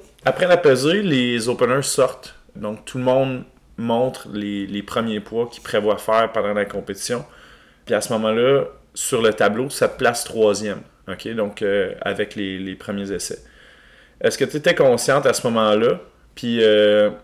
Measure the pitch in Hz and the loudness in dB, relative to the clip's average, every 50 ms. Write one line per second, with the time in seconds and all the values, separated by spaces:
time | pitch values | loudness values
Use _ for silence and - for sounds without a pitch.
0 | - - _ _ - 135 - - 185 175 175 175 - 143 131 127 135 156 180 208 | -20 -20 _ _ -2 -2 0 2 2 4 4 6 6 6 4 4 4 2 2 2
1 | 208 180 143 127 123 123 120 117 110 123 120 - 127 120 127 143 135 - - - | 0 2 2 2 2 2 0 0 0 -2 0 0 0 0 2 0 -2 0 2 2
2 | 127 127 - - - - - - _ _ - 101 107 107 110 110 - - - 127 | 2 2 0 -4 -18 -20 -20 -20 _ _ -14 -10 -10 -10 -10 -10 -12 -10 -8 -2
3 | 127 127 127 135 135 131 127 127 127 - _ _ _ _ _ - 117 120 117 117 | 0 2 2 2 2 0 -2 -8 -10 -14 _ _ _ _ _ -6 -4 -2 0 0
4 | 127 131 131 - - - - 104 104 101 101 101 98 98 101 101 98 - - 120 | 0 -2 -4 -6 -12 -12 -10 -8 -6 -6 -6 -6 -6 -6 -8 -8 -8 -6 -4 -4
5 | 113 113 107 104 101 - 110 117 120 120 - - - - - 107 104 107 101 101 | -2 -2 -4 -6 -6 -6 -4 -4 -4 -6 -8 -14 -8 -4 -2 0 2 0 0 0
6 | - - 113 113 113 110 - 113 101 104 104 104 101 101 - 98 95 - 98 - | 0 0 2 2 2 0 0 -4 -4 -2 -2 -2 -4 -4 -6 -8 -8 -8 -10 -8
7 | - - 120 117 - - - - - - - - _ _ _ _ _ - 113 - | -6 -6 -6 -6 -6 -10 -18 -20 -20 -20 -20 -20 _ _ _ _ _ -2 -2 -2
8 | - - 120 107 110 110 110 117 120 131 139 139 - - - - _ _ _ - | 0 -2 -2 -2 0 0 2 2 4 4 4 2 2 -2 -8 -14 _ _ _ -8
9 | - - 135 117 113 107 104 - 107 101 107 113 131 147 - - 127 104 - - | -4 -2 0 2 2 2 2 2 2 0 0 0 -4 -6 -2 0 0 0 2 0
10 | 127 117 117 - - - - 113 110 104 101 98 107 104 95 - - - _ _ | 0 0 0 0 -4 -6 0 2 2 4 2 2 -2 -6 -8 -10 -12 -18 _ _
11 | _ - 92 - - 110 117 113 104 101 101 - 110 98 101 101 92 95 - - | _ -14 -14 -12 -10 -8 -6 -4 -4 -4 -4 -4 -2 0 0 0 0 -2 -4 -6
12 | - 101 98 101 104 - - 110 101 95 95 92 95 95 92 - - - 101 101 | -6 -4 -4 -4 -4 -6 -6 -6 -6 -6 -6 -6 -8 -8 -10 -10 -10 -8 -8 -6
13 | 98 98 98 - - - - - - - _ - - - - - _ - _ _ | -6 -6 -6 -6 -6 -8 -10 -12 -14 -18 _ -20 -20 -20 -20 -20 _ -20 _ _
14 | _ _ _ - - 113 - - 139 127 - 151 - - - - 143 131 120 113 | _ _ _ -2 -2 -2 0 0 -2 -4 -4 -2 0 0 2 4 4 4 4 2
15 | - 143 135 143 143 127 107 - - 120 113 113 110 107 104 107 113 127 170 - | 2 2 2 2 2 2 0 0 -2 -2 0 2 2 4 4 4 2 2 0 -2
16 | - - _ _ _ _ _ - 123 117 117 117 110 107 107 107 104 104 104 104 | -6 -14 _ _ _ _ _ -10 -6 -4 0 4 4 6 6 6 6 6 6 4
17 | 104 104 - - | 4 2 0 -4